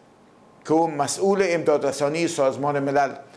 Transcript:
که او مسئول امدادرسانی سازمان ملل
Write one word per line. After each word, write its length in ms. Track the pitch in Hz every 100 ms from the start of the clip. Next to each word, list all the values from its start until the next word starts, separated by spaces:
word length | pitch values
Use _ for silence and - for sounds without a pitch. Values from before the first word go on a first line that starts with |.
| _ _ _ _ - -
که 80 | -
او 180 | 156 165
مسئول 560 | 147 139 - 196 196 190
امدادرسانی 800 | 170 151 147 135 131 143 160 170
سازمان 500 | - 135 120 143 143
ملل 320 | 139 139 139 123 -